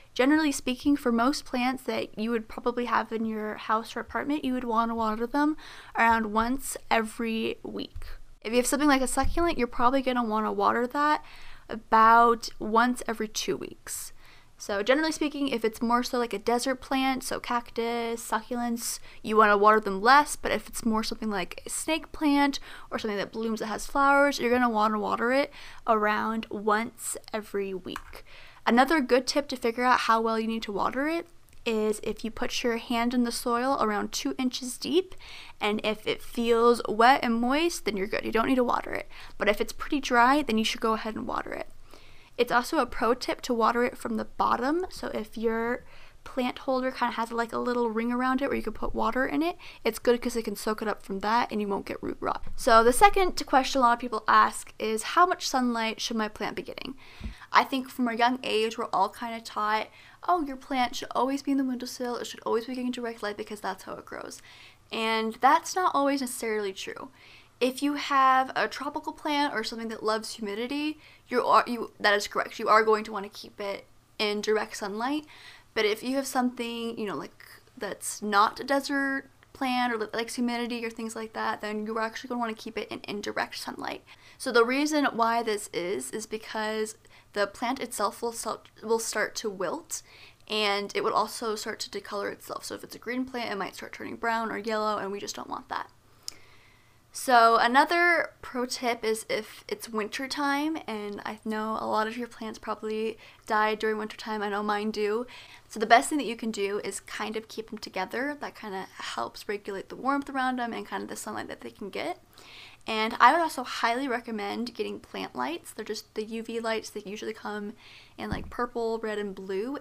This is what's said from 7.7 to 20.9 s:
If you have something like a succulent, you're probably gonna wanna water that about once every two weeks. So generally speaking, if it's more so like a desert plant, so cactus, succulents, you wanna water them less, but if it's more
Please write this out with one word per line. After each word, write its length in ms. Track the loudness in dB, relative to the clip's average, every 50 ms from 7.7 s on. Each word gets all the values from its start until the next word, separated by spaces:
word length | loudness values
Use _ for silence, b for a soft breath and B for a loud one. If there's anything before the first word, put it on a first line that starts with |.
| -8 -8 -10 -8 -8 -8 -8 -8 -8 -12 -12 -16 -18 -12
If 100 | -8 0
you 60 | 2 2
have 100 | 2 4
something 220 | 2 4 6 6
like 120 | 6 6
a 60 | 4 2
succulent, 500 | 2 2 2 2 4 4 2 2 2 2
you're 100 | 0 0
probably 340 | 2 2 4 4 4 4
gonna 200 | 2 2 0 0
wanna 300 | 0 0 0 0 0 0
water 340 | 0 2 2 4 4 2 0 0
that 360 | 0 2 4 4 4 2 B B B B B B B B B -10
about 800 | -10 -10 -2 4 6 8 10 10 10 10 8 8 6 2 -2 -8 -8 -6
once 420 | -4 2 4 4 4 4 2 -2 -4 -6
every 220 | -4 -4 -4 -4
two 260 | -4 -4 -2 -2 -2
weeks. 560 | -2 -4 -10 -12 -14 -14 -12 -10 -10 -10 -12 b b b b b b b b b -14
So 240 | -8 -4 -4 -2
generally 300 | 2 4 4 4 4 2
speaking, 380 | 0 0 -2 -2 -2 -2 -2 -2
if 160 | 0 0 0
it's 160 | -2 0 0
more 200 | 0 2 2 2
so 160 | 2 0 0 -2
like 140 | -2 -2
a 80 | -4 -4
desert 380 | 0 0 0 2 2 0 -2 -2
plant, 480 | -2 -2 0 0 2 0 0 -2 -4
so 160 | -6 -6 -6
cactus, 840 | -4 -2 -2 -2 -4 -4 -6 -4 -4 -2 -2 -2 -2 -4 -4 -6 -6
succulents, 720 | -4 -4 -4 -4 -4 -4 -4 -2 -2 -4 -4 -4 -6 -6 -8 B B B B
you 140 | B 2 6
wanna 220 | 8 8 8 8 8
water 240 | 8 8 8 8
them 200 | 4 0 -4 2
less, 360 | 6 8 8 8 8 4 -2 -4
but 120 | -2 0
if 200 | 0 0 -2 -6
it's 160 | -10 -4 0
more 180 | 0